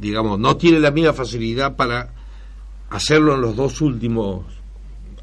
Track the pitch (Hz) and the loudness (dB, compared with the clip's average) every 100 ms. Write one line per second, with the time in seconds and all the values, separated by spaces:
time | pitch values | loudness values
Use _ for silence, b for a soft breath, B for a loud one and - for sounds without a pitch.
0 | 104 107 110 98 127 147 170 160 151 147 | -4 -2 0 2 2 4 6 6 6 4
1 | 165 131 123 123 113 117 139 127 127 120 | 4 2 -2 -4 -2 -2 -2 0 -2 -2
2 | 120 b b b b b - - - 101 | -6 b b b b b -16 -16 -10 -4
3 | - 151 151 135 117 107 139 - 151 120 | 2 4 6 4 2 0 -2 0 0 0
4 | 117 113 101 92 - - - - - - | -2 0 -2 -4 -8 -14 -16 -16 -16 -16
5 | - - | -16 -14